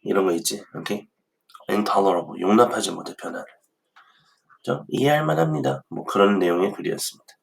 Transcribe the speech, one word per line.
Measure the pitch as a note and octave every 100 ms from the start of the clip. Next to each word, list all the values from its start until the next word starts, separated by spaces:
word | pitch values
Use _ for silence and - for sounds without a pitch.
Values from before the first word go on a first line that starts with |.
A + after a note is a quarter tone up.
이런 | - G2 F#2+
거 |
있지, | E2 - - - E2
오케이? | D#2+ G#2 - _ _ _ _ - -
Intolerable, | G2+ G#2+ G2+ G2 F2 E2+ E2
용납하지 | F2+ A2 A#2+ G#2+ F2+
못해, | E2+ - -
변화를. | - - - - _ _ _ - _ _ _ _ _ _
그죠? | - - -
이해할 | - C#3 D3+ D#3
만합니다. | D#3 E3 D3+ C3+ C3+ _
뭐 | -
그런 | - G2 G2+ G2
내용의 | F2 F2 G2
글이었습니다. | - E2+ - - - - -